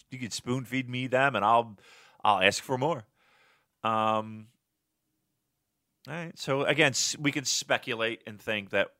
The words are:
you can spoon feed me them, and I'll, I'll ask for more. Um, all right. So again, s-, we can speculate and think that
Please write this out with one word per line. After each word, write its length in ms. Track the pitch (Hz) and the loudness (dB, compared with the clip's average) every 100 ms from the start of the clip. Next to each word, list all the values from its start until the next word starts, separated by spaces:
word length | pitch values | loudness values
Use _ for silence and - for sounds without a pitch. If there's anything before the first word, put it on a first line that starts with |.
| _ | _
you 80 | 131 | -12
can 120 | 123 | -10
spoon 360 | - - 127 123 | -8 -4 -6 -4
feed 200 | 131 123 | -6 -4
me 180 | 123 127 | -6 0
them, 280 | 127 139 | 2 2
and 80 | 113 | 2
I'll, 340 | 104 117 113 101 - - - _ | 4 4 2 -6 -20 -20 -20 _
I'll 200 | - 101 | 2 6
ask 200 | 95 - | 6 4
for 140 | - 127 | 0 -2
more. 300 | 143 151 110 _ _ _ _ _ _ _ | -2 -4 -10 _ _ _ _ _ _ _
Um, 680 | 113 110 110 110 110 110 110 _ _ _ _ _ _ _ _ _ _ _ _ _ _ _ - | -2 2 2 2 -2 -10 -18 _ _ _ _ _ _ _ _ _ _ _ _ _ _ _ -14
all 60 | |
right. 240 | 165 170 - | -12 -12 -10
So 260 | - 139 | -4 -2
again, 260 | 139 147 151 | 2 4 4
s-, 260 | 120 - - | 2 -2 -2
we 140 | 147 | -2
can 120 | 147 127 | -2 -2
speculate 760 | - - 127 - 113 113 - - | -2 0 -2 -2 -2 -2 -4 -10
and 120 | 104 | -10
think 300 | - 107 98 | -6 -4 -2
that 180 | 98 95 - | 0 0 -4